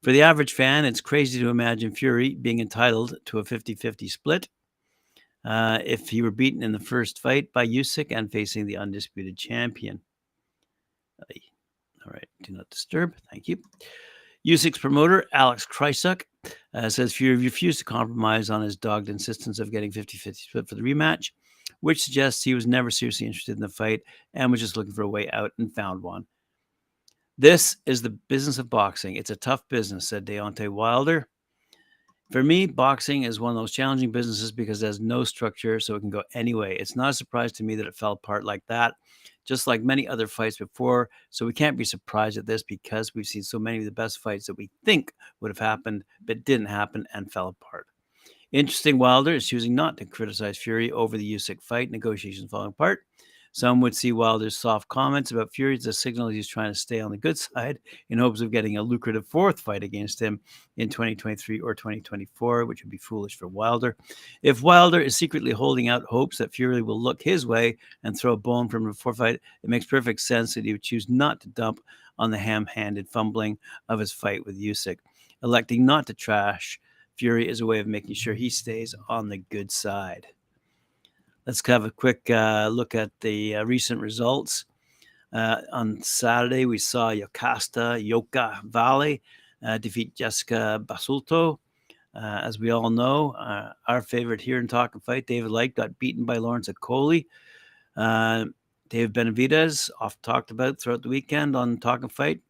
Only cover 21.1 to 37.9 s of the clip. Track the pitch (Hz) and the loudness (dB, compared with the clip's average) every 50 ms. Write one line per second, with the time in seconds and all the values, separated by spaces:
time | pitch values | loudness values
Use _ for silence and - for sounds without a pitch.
21.1 | 160 165 - - _ _ _ _ _ _ _ - - _ - 151 160 151 - - | 2 0 -6 -12 _ _ _ _ _ _ _ -18 -16 _ 2 2 2 2 0 -2
22.1 | 131 135 139 135 127 - - 131 127 123 113 117 123 127 123 120 110 - - 120 | 2 2 2 2 2 0 0 0 0 0 2 2 2 2 2 0 -2 -2 -2 -2
23.1 | 110 - 117 113 107 - - - 110 107 107 98 - - 110 110 110 110 _ - | -4 -4 -6 -6 -8 -10 -8 -8 -8 -6 -6 -10 -6 -4 -2 0 0 -2 _ -10
24.1 | - - _ _ _ - 131 127 123 113 113 104 92 113 104 98 98 107 104 101 | -20 -20 _ _ _ 0 2 2 2 2 2 -2 -4 -4 -6 -6 -4 -4 -4 -2
25.1 | 104 104 104 - - 107 107 101 _ - 117 107 - - 104 98 92 92 95 87 | -2 -4 -4 -4 -4 -4 -4 -4 _ -6 -6 -6 -4 -6 -6 -6 -6 -8 -10 -12
26.1 | 90 92 95 _ _ _ _ _ _ _ _ _ _ _ _ _ _ _ _ _ | -12 -12 -16 _ _ _ _ _ _ _ _ _ _ _ _ _ _ _ _ _
27.1 | _ _ _ _ _ - 131 147 175 170 - - - - _ - 131 120 113 120 | _ _ _ _ _ 10 10 10 10 12 6 2 0 -2 _ -2 -2 -2 -2 -6
28.1 | 107 104 _ _ 135 135 135 147 135 117 131 117 117 113 101 98 92 - - 95 | -8 -10 _ _ -2 -2 0 -2 -4 -4 -4 0 2 2 2 2 0 -6 -10 -8
29.1 | 95 - 107 - 110 - - 120 131 131 _ _ - 120 110 98 101 92 - - | -8 -8 -8 -8 -10 -6 -2 -2 -2 -2 _ _ -2 -2 -2 -2 -4 -8 -8 -6
30.1 | - 104 98 98 104 104 104 104 98 - 107 104 101 101 110 113 117 123 139 151 | -6 -8 -8 -6 -8 -6 -6 -8 -8 -6 -8 -6 -4 0 0 2 4 4 4 4
31.1 | 165 160 135 _ _ _ _ _ _ _ _ _ _ _ _ _ _ _ _ _ | 2 0 0 _ _ _ _ _ _ _ _ _ _ _ _ _ _ _ _ _
32.1 | _ _ _ _ - 127 131 147 165 180 190 180 139 - 127 135 139 131 - - | _ _ _ _ 0 2 6 6 6 6 4 2 2 4 4 4 4 2 0 -2
33.1 | 143 143 131 117 113 107 113 120 120 113 113 104 - - 135 135 135 131 127 120 | 0 0 0 -2 -4 -2 -2 -2 -2 -2 -4 -6 -4 -2 0 0 2 2 0 0
34.1 | 110 123 120 117 110 104 107 113 107 117 117 104 107 101 110 107 104 101 110 110 | 0 0 -2 -2 -2 -4 -4 -6 -4 -6 -4 -4 -2 -2 -2 -2 -2 -2 -2 -2
35.1 | 120 123 127 120 - - 120 110 - - - 117 110 113 - - 107 104 101 104 | 0 0 0 -2 -4 -4 -6 -6 -6 -4 -2 -2 -2 0 -2 -4 -6 -6 -6 -6
36.1 | 98 104 101 _ - 120 117 120 117 110 104 98 95 - 95 - - 123 127 139 | -6 -6 -8 _ -6 -4 -2 0 0 0 -2 -4 -4 -6 -8 -6 -4 -2 0 0
37.1 | 135 - 123 _ - 120 117 117 - - 110 110 110 107 107 107 | 0 -2 -6 _ -2 -2 -2 -2 -4 -6 -6 -6 -4 -4 -6 -8